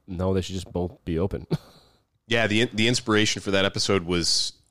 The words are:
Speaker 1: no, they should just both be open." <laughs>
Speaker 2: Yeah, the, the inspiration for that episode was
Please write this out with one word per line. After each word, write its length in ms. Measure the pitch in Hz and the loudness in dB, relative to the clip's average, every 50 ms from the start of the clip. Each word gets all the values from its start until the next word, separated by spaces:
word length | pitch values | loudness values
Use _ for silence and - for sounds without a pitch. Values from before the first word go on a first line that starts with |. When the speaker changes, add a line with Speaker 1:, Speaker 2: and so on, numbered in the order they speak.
| _ | _
Speaker 1:
no, 260 | 98 92 82 92 95 95 | -10 -6 -2 -2 0 0
they 80 | 95 | 0
should 140 | 90 - 95 | -2 -4 -6
just 160 | 92 87 - - | -8 -8 -6 -4
both 300 | 87 90 87 - - _ | -4 -4 -4 -6 -10 _
be 120 | 90 82 80 | -4 -2 -2
open." 280 | 92 101 - 57 - - | -2 -2 -4 -8 -6 -6
<laughs> 60 | - - - - - - _ _ _ _ _ _ _ _ _ | -6 -6 -6 -12 -20 -20 _ _ _ _ _ _ _ _ _
Speaker 2:
Yeah, 200 | - 117 117 113 | -2 0 2 2
the, 160 | 101 104 110 120 - - | 2 2 2 2 0 0
the 140 | 107 110 | 0 2
inspiration 520 | 120 123 120 - 110 107 107 110 - - 98 | 2 2 0 0 2 2 4 4 2 0 -2
for 120 | - 101 | -2 0
that 140 | 98 95 95 | 2 2 2
episode 380 | 98 - - - - 101 95 85 | 2 0 -2 0 2 2 0 2
was 500 | 85 90 87 82 - - - - - - _ _ _ | 0 0 0 2 0 0 0 -2 -4 -8 _ _ _